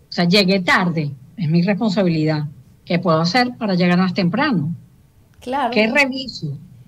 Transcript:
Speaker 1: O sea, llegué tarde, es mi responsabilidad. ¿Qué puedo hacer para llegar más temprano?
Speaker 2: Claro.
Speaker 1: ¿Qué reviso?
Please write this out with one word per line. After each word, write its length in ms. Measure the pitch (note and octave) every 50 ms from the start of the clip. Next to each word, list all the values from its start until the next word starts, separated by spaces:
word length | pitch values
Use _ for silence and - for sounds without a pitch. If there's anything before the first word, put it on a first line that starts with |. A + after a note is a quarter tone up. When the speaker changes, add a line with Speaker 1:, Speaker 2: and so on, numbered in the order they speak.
| _ _
Speaker 1:
O 20 |
sea, 140 | - - F3
llegué 340 | E3+ F#3 G#3+ G3 F3+ G3 G3
tarde, 520 | F3+ D4 C#4+ A3+ F#3 F3 D3+ E3 D3+ C#3+ C3+ - - - - -
es 120 | F3+ D3
mi 120 | E3 F3
responsabilidad. 840 | F3 G#3 G3+ G3 A#3+ G#3+ F3 A3+ F#3+ F3 E3 D#3+ D3+ D#3 D#3 D3+ D3 D3 - - - - - _ _
¿Qué 160 | - F3+ E3
puedo 220 | F3 F3+ D#3+ D#3+
hacer 340 | E3 E3+ - B3+ B3 B3 B3 -
para 180 | A#3+ G3+ F#3
llegar 240 | F3 F3+ F3 F3 F3+
más 140 | F#3 F#3+ F3+
temprano? 600 | - F#3 E3+ - A3 D4 D#4 A#3+ E3 C#3+ D#3+ E3+ - - - _ _ _ _ _ _ _ _ _ -
Speaker 2:
Claro. 340 | - B3 B3+ C#4+ C4+ A#3 A#3+
Speaker 1:
¿Qué 140 | A#3 A3 A3+
reviso? 680 | C4 C#4+ C#4 C4 C4 C4+ - - - - - D3 C3+ - - - - - -